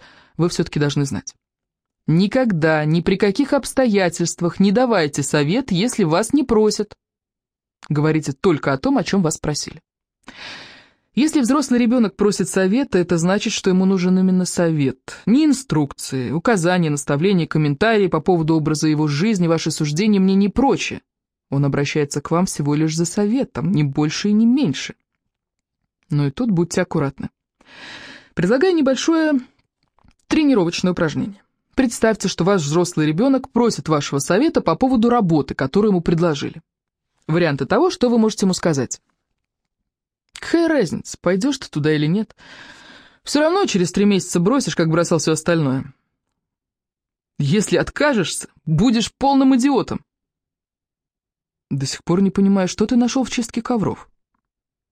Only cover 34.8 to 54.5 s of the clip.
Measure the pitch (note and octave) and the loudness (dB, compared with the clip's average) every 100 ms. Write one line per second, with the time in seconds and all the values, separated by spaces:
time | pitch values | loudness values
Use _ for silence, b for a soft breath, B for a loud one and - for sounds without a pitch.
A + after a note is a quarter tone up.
34.8 | C4 B3+ A#3 A#3+ F#3 D#3+ C3+ - C3+ G3 | 2 2 2 2 2 0 -2 -6 -2 0
35.8 | G#3+ F3+ E3+ E3+ E3+ C#3+ D#3 E3 - _ | 2 0 0 0 0 -2 -6 -12 -20 _
36.8 | _ _ _ _ - E3 E3 C#3 C3+ G3+ | _ _ _ _ -4 0 0 -2 -2 0
37.8 | F4+ - B3 A#3 A3 - F#3+ F3+ F3+ C#3 | 0 0 2 2 2 0 -2 0 -2 -2
38.8 | A2+ - _ _ _ _ _ _ _ _ | -4 -10 _ _ _ _ _ _ _ _
39.8 | _ _ _ _ _ - - E4 E4 D4+ | _ _ _ _ _ -16 -2 0 2 0
40.8 | F3 - - - F3 F#3+ C4 C4+ - D3+ | -2 -4 -12 -6 -2 0 -2 -4 -6 -4
41.8 | D3+ D#3 D3+ G3 G#3+ B B B B B | 0 0 0 -2 -4 B B B B B
42.8 | B B B B - C#4+ D#4 F#4 F#4+ F#3+ | B B B B -2 0 2 2 0 0
43.8 | F3 - G#3 G3 - F3+ F3 C4+ F#3 - | 0 2 2 2 0 0 0 0 0 -2
44.8 | D#3+ D#3+ E3 E3 E3 D#3 - E3 C#3+ C3 | 0 0 2 0 0 0 0 0 0 -2
45.8 | C#3 - _ _ _ _ _ _ _ _ | -6 -16 _ _ _ _ _ _ _ _
46.8 | _ _ _ _ _ - C#3 G3+ - E3 | _ _ _ _ _ -6 0 0 0 0
47.8 | A#2 - D4 A#3 E3 - - _ - D#3 | -2 0 0 0 -2 -6 -14 _ -2 2
48.8 | B3 A#3 - - C#4 C#4 C4+ C4+ C4+ B3+ | 2 2 -2 -2 2 4 4 4 2 0
49.8 | - - - _ _ _ _ _ _ _ | -2 -8 -12 _ _ _ _ _ _ _
50.8 | _ _ _ _ _ _ _ _ _ C3+ | _ _ _ _ _ _ _ _ _ -8
51.8 | C3+ - - F3 G3 G3+ G3 G3 F3+ - | -6 -8 -2 0 2 2 2 2 -2 -2
52.8 | G#3+ A#3+ A#3+ C4+ A#3+ - A3+ A#3+ A#3 A#3+ | 0 2 2 -2 -2 -4 -6 -6 -4 -2
53.8 | D3 - - _ _ _ _ | -4 -6 -14 _ _ _ _